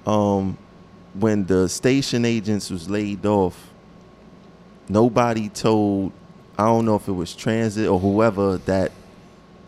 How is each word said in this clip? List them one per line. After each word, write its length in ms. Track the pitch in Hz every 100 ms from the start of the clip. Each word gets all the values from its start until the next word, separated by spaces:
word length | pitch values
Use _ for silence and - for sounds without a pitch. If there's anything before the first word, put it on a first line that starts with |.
| -
Um, 500 | 107 104 98 95 - - - - - -
when 320 | 95 110 104 90
the 220 | 92 92
station 560 | - 127 135 131 123 117
agents 440 | 117 101 104 -
was 180 | 95 82
laid 360 | 104 104 98 104
off, 440 | 104 90 - - - - - - - - - - - - - -
nobody 600 | 98 120 117 120 113 104
told, 600 | - 113 110 104 98 95 - - - - -
I 80 | 107
don't 200 | 113 113
know 100 | 104
if 120 | -
it 60 |
was 220 | 92 87 -
transit 520 | - 113 113 104 98
or 120 | 95
whoever, 580 | 98 101 113 98 98 90
that, 320 | - 95 90 - - - - - - -